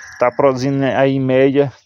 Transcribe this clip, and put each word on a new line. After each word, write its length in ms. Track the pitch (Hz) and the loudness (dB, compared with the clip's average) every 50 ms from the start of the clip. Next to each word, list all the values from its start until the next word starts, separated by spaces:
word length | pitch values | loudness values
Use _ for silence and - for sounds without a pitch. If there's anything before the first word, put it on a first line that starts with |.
| - - - - | -20 -12 -4 -2
tá 140 | 123 120 | -2 -2
produzindo 520 | - - 139 135 131 123 131 139 139 139 135 | 0 0 0 0 0 0 -4 -4 -2 -2 -2
aí 280 | 127 98 127 139 135 | -2 0 0 0 0
em 80 | 135 135 | 0 -2
média 520 | 131 131 131 131 139 139 131 143 143 127 - _ - | -2 0 2 2 2 2 2 0 -2 -2 -4 _ -16